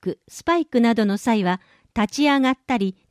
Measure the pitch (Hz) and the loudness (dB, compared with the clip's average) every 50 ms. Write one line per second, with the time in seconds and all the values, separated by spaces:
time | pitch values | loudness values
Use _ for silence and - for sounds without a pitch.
0 | - 185 - - _ _ - - - - 339 349 311 - - 240 233 233 233 226 | -8 -8 -8 -10 _ _ -20 -10 -4 -2 -2 -2 -2 -2 0 2 2 2 2 2
1 | 214 202 196 202 - 247 226 214 190 180 180 185 _ _ _ _ _ _ - 233 | 0 -2 -2 -2 0 0 0 0 0 0 -2 -4 _ _ _ _ _ _ -4 -2
2 | 208 - - 277 294 294 277 277 262 254 262 - _ - 254 226 196 190 185 _ | -2 -2 0 0 2 2 2 2 2 0 0 -2 _ -4 -2 -2 -2 -4 -6 _
3 | _ _ | _ _